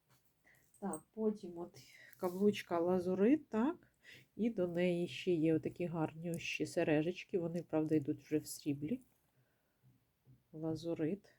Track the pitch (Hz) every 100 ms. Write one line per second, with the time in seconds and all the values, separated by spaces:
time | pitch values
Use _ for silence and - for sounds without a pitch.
0 | _ _ _ _ _ _ _ _ 196 -
1 | - 220 220 208 175 170 - - - -
2 | - - 180 185 208 202 - 170 175 185
3 | 180 185 214 302 - 220 269 359 - _
4 | - - _ - 233 208 180 170 180 175
5 | 175 - 185 170 160 156 165 - 175 165
6 | 156 156 170 170 - - 151 180 170 151
7 | 160 180 - 190 170 170 156 156 156 156
8 | 139 151 - 151 - - 156 139 151 254
9 | - _ _ _ _ _ _ _ _ _
10 | _ _ - - _ 156 160 160 165 165
11 | 156 196 -